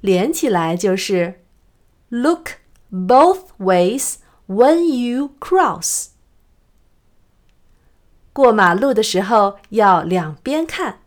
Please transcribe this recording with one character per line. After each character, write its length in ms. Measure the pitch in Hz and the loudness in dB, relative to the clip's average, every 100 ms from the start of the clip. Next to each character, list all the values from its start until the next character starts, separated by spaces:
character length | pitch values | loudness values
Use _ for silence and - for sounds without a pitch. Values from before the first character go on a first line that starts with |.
连 300 | 202 180 220 | 0 0 0
起 160 | 330 302 | -2 -2
来 300 | 185 165 175 | -2 -2 -2
就 180 | 202 190 | -2 -2
是， 480 | - 190 175 180 _ _ _ _ _ _ _ | -2 -2 -4 -8 _ _ _ _ _ _ _
“Look 420 | 240 254 339 - - _ _ _ | -4 -2 -2 -6 -20 _ _ _
both 560 | 185 185 254 330 381 - _ | -10 2 4 4 2 -6 _
ways 580 | 190 180 180 254 - - _ _ _ | 0 2 2 -2 -8 -10 _ _ _
when 360 | 196 254 330 | 2 4 4
you 480 | 339 262 240 247 285 _ | 2 -2 -2 -4 -6 _
cross。” 720 | - 370 311 170 - - - _ _ _ _ _ _ _ _ _ _ _ _ _ _ _ _ _ _ _ _ _ _ | -2 0 0 -2 -6 -8 -10 _ _ _ _ _ _ _ _ _ _ _ _ _ _ _ _ _ _ _ _ _ _
过 200 | - 254 | 2 4
马 220 | 214 185 | 4 2
路 200 | 180 277 | 2 0
的 80 | 226 | 0
时 200 | 214 185 | 0 -2
候 380 | 190 226 202 196 _ | 0 2 0 -2 _
要 340 | 208 202 180 | 0 2 2
两 320 | 165 185 160 151 | 0 -4 -4 -10
边 220 | - 294 330 | -6 -4 -6
看。 340 | - 320 - | -6 -8 -8